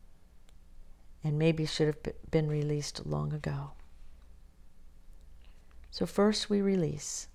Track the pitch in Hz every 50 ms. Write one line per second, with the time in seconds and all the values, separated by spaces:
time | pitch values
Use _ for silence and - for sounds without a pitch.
0 | - - - - - - - - - - - - - - - - - - - -
1 | - - - - - 151 147 151 160 165 160 160 156 - - - 156 151 151 -
2 | - - - - - - - 160 156 151 151 151 147 147 147 147 143 - - -
3 | - 147 151 151 151 147 151 151 151 156 143 139 143 143 - - - - - -
4 | - - - - - - - - - - - - - - - - - - - -
5 | - - - - - - - - - - - - - - - - - - - -
6 | 185 170 - 202 202 214 214 - - - 208 202 196 196 190 185 160 147 147 147
7 | - - - - - -